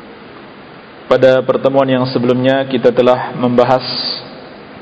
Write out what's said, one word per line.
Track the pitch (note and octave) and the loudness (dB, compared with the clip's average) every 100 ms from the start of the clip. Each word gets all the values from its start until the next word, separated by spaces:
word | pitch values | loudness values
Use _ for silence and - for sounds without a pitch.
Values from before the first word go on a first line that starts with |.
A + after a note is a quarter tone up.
| - - - - - - - - - - - | -20 -20 -20 -20 -20 -20 -20 -20 -20 -14 -2
Pada | B2+ C3 C3 | 2 4 4
pertemuan | - A#2+ C3+ C3+ C3+ | 0 0 0 0 0
yang | C3 B2+ | 0 -2
sebelumnya | B2+ B2 B2 C3 C3+ C3+ | -2 0 0 0 0 -2
kita | B2+ B2 | 0 0
telah | A#2+ B2 B2 - | 2 2 2 -2
membahas | - B2 B2 B2 B2+ - - - - - - - - - - | -4 -2 2 2 2 -2 -8 -8 -10 -14 -20 -20 -20 -20 -20